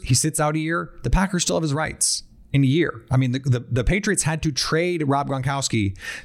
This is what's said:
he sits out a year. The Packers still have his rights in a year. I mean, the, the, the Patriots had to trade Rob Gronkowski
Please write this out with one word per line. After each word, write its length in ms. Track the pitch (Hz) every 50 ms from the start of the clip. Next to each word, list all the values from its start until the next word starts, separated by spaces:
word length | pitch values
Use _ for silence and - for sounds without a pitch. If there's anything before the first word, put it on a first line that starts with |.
| -
he 80 | - 131
sits 260 | - - 156 - -
out 180 | 151 151 151
a 20 | 156
year. 340 | 156 160 165 175 170 - - - -
The 60 | 127
Packers 300 | 131 180 190 185 185 175
still 160 | - - 180
have 60 | 185 160
his 100 | 156 139
rights 520 | 151 156 - - - - - - - - - - - - - -
in 120 | 143 139
a 20 |
year. 400 | 131 135 170 165 139 - 113 - _
I 60 | 127
mean, 160 | 127 131 127 123
the, 60 | 135
the, 220 | 135 - 127 123
the 220 | 117 - 123 127 120
Patriots 420 | - 175 208 208 214 190 - -
had 180 | 156 160 160 -
to 100 | 160 139
trade 560 | - - - - 160 170 180 175 170 151 135
Rob 220 | 139 139 143 135
Gronkowski 640 | 135 135 127 147 139 139 135 - - 117 101 98 95 - - - - - -